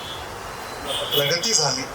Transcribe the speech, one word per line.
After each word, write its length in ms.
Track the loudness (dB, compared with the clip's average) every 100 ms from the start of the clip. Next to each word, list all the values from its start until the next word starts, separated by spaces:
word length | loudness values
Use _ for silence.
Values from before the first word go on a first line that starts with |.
| -6 -8 -8 -8 -8 -8 -8 -6 -4 -2 2 4
प्रगती 380 | 4 2 4
झाली 280 | 4 4 2 -2